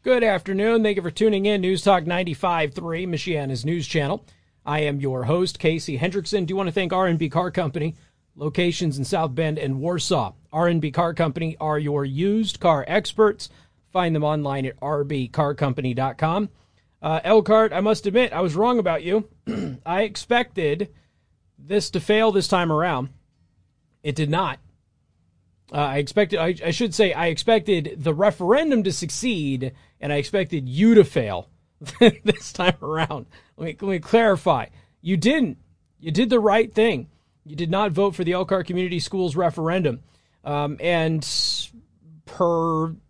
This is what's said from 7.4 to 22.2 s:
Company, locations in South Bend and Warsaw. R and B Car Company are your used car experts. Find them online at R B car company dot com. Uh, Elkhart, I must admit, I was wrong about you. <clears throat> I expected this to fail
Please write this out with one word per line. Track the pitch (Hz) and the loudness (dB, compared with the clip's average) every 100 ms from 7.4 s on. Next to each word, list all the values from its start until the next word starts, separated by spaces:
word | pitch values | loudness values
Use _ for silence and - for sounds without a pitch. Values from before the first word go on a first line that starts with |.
| 180 | -2
Company, | - 160 151 156 160 _ _ _ | -2 -4 -4 -6 -8 _ _ _
locations | - 151 175 175 165 170 139 | -8 -4 0 0 0 -2 -2
in | |
South | 131 196 160 | -2 -2 -2
Bend | 127 160 160 | -2 -2 -2
and | 143 135 | -4 -4
Warsaw. | 160 175 - 170 101 - _ | -2 -4 0 -2 -2 -8 _
R | 156 175 | 0 2
and | 170 | 2
B | 151 | 0
Car | 135 170 | 0 -2
Company | 165 165 147 165 - | 0 -2 -2 -6 -4
are | 156 151 | -2 -2
your | 147 143 | 0 -2
used | 139 135 190 214 214 - | -2 -2 0 0 -2 0
car | 175 151 - | 2 2 2
experts. | 175 - - 214 214 - - _ _ _ | -2 -2 2 2 2 -12 -20 _ _ _
Find | 185 170 | -2 0
them | 160 | 0
online | 147 151 139 139 | 0 0 -2 -4
at | 131 - | -6 -6
R | 143 147 | -4 -2
B | 143 147 123 | -2 -4 -4
car | - 143 | 0 0
company | 143 139 135 127 | 0 -2 -2 -4
dot | 123 131 - | -2 -4 -2
com. | 160 180 202 _ _ _ _ _ | -2 0 -4 _ _ _ _ _
Uh, | 156 156 | -4 -2
Elkhart, | 170 220 202 220 220 | 4 4 6 4 4
I | 170 | 2
must | 208 214 208 | 0 0 2
admit, | 214 247 | 2 2
I | 165 | 0
was | 180 | -2
wrong | 156 233 247 | 2 2 2
about | 190 160 | 0 -2
you. | 165 214 208 _ | 0 -2 -2 _
<clears throat> | - 220 165 123 | -8 -6 -6 -8
I | 165 185 | -4 -2
expected | 214 202 - 240 247 - 156 156 202 - _ _ _ _ _ _ | -2 -6 0 0 0 -2 -2 -2 -6 -10 _ _ _ _ _ _
this | 139 139 - | -4 -2 -2
to | 180 | -4
fail | - 214 | 2 4